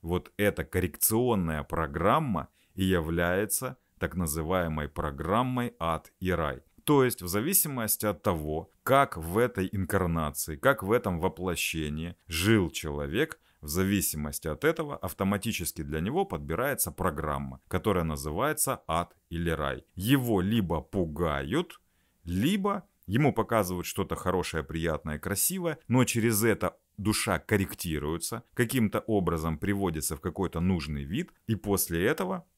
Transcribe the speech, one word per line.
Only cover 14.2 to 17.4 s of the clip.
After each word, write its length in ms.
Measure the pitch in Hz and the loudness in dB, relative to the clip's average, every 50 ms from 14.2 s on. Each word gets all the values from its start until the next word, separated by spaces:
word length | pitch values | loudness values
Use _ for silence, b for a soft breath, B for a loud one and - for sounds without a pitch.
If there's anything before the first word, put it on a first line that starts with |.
| 73 73 71 - - 80 | -6 -6 -6 -6 -6 -6
от 160 | 78 73 - | -6 -2 0
этого 320 | 151 165 - - 73 71 | -2 0 0 -4 -8 -8
автоматически 840 | - - 92 - - 101 95 101 101 - 120 104 - 85 80 - - | -8 -8 -10 -4 -2 0 0 0 0 -2 -2 -4 -2 -4 -6 -6 -6
для 180 | 78 71 73 78 | -6 -4 -2 -2
него 240 | 82 98 135 175 196 | -2 0 0 0 -2
подбирается 680 | 190 - 80 73 71 80 85 120 143 139 - - 180 | -2 -2 -6 -4 -4 -4 -2 -2 -2 -2 -2 -4 -4
программа, 680 | - - - - 78 71 73 76 73 69 | -4 -2 -2 -2 0 0 -4 -2 -2 -4